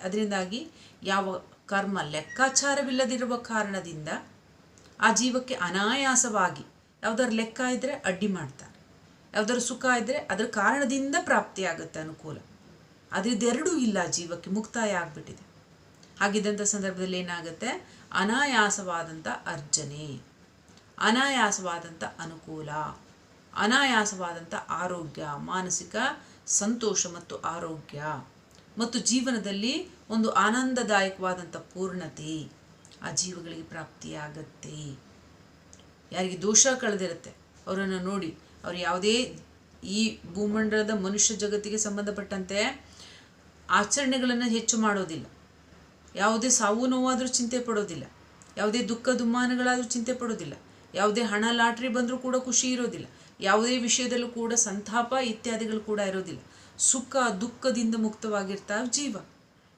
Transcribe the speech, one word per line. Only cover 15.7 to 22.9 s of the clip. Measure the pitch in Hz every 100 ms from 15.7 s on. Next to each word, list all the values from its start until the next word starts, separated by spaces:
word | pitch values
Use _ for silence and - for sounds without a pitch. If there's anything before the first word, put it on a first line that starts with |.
| - - - - -
ಹಾಗಿದ್ದಂಥ | 208 214 208 202
ಸಂದರ್ಭದಲ್ಲಿ | 208 208 190 180 185 180
ಏನಾಗುತ್ತೆ? | 180 170 165 160 226 359 - - -
ಅನಾಯಾಸವಾದಂಥ | - 196 254 285 233 208 208 180 165 156 160 180
ಅರ್ಜನೆ, | 240 - 147 147 156 143 147 151 135 - - - - - - - -
ಅನಾಯಾಸವಾದಂಥ | 202 240 277 262 214 196 180 170 165 165
ಅನುಕೂಲ, | - - 165 160 - 156 151 151 147